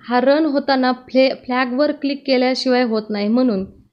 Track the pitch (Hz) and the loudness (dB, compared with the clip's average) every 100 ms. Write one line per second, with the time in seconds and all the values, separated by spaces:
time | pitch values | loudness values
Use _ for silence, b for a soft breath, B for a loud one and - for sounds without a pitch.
0 | - 247 254 294 320 277 277 262 254 254 | -4 0 2 2 2 0 0 0 0 -2
1 | - 254 262 - - 247 254 247 294 294 | -2 2 2 0 -4 -4 -2 0 0 -2
2 | 277 277 - 254 254 254 262 247 247 220 | -6 -4 -2 0 0 0 0 0 0 -2
3 | 214 208 208 240 254 196 190 - _ | -4 -4 0 2 2 0 -6 -12 _